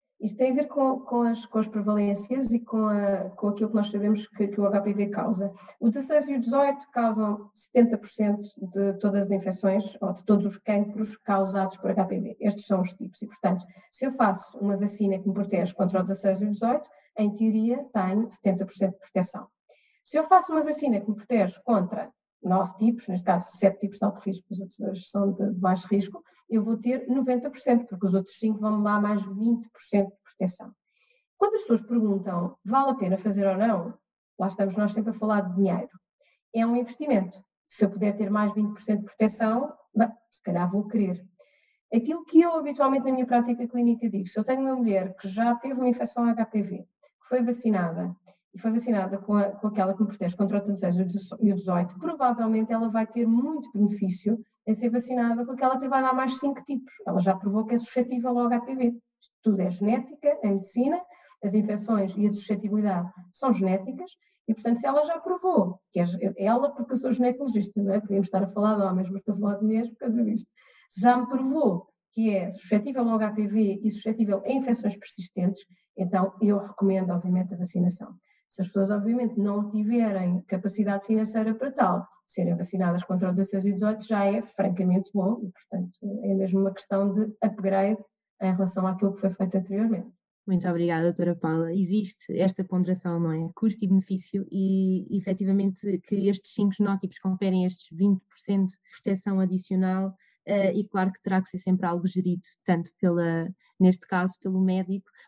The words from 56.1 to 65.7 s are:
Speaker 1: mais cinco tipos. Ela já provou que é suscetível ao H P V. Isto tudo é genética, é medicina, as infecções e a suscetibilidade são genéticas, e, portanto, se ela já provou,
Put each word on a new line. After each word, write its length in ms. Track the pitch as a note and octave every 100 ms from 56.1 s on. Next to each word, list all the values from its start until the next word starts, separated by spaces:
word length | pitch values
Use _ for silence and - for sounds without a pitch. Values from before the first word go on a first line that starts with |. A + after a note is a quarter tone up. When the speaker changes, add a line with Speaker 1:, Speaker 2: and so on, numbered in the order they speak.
Speaker 1:
mais 240 | C4 C4 -
cinco 240 | C#4+ C4+ -
tipos. 260 | C4+ - - -
Ela 140 | F3+
já 120 | F#3
provou 320 | F#3 G3+ G#3 A3
que 100 | A#3+
é 20 |
suscetível 600 | - B3+ A#3+ B3 B3 A#3+
ao 100 | A#3+
H 120 | A#3+
P 160 | B3+ C4
V. 120 | A#3+ A#3+ _ _
Isto 140 | _ _
tudo 200 | A3 F#3+
é 100 | F3+
genética, 680 | - G3+ B3+ - - D4 D4+
é 60 | G#3
medicina, 520 | G3 - A#3+ C4 F4 - - _ _
as 120 | G3+
infecções 600 | G#3 G#3 G#3 - G#3+ F#3 G#3
e 100 | G#3
a 20 |
suscetibilidade 800 | - - G3+ G#3 G#3 G#3 F3+ F3+ - -
são 220 | - C4+
genéticas, 580 | F#3+ F#3+ F#3+ G3 C4 F#4 - _ _ -
e, 60 |
portanto, 280 | A3 A#3+ A#3
se 40 | C#4
ela 160 | C#4+
já 140 | D4+ E4
provou, 600 | F4+ F4+ F#4 D4+ F3+